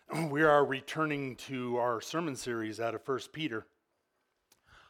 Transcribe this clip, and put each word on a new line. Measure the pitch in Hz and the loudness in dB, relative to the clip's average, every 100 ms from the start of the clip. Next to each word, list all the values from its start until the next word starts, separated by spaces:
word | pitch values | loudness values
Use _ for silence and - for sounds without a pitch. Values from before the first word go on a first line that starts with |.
| - | -8
<clears throat> | 151 160 | -4 -2
We | 143 | 4
are | 156 147 135 | 8 8 6
returning | 135 - 160 156 143 135 117 | 0 -4 -2 0 0 -4 -8
to | - 131 123 120 | -8 -4 -2 0
our | 120 113 | 2 0
sermon | - 160 170 127 | -2 -4 -4 -4
series | 127 117 110 104 | -4 -4 -4 -4
out | 117 110 | -4 -4
of | |
First | - 127 - | -4 -4 -4
Peter. | 156 156 110 - _ _ _ _ _ _ _ _ _ _ - | -6 -6 -6 -10 _ _ _ _ _ _ _ _ _ _ -20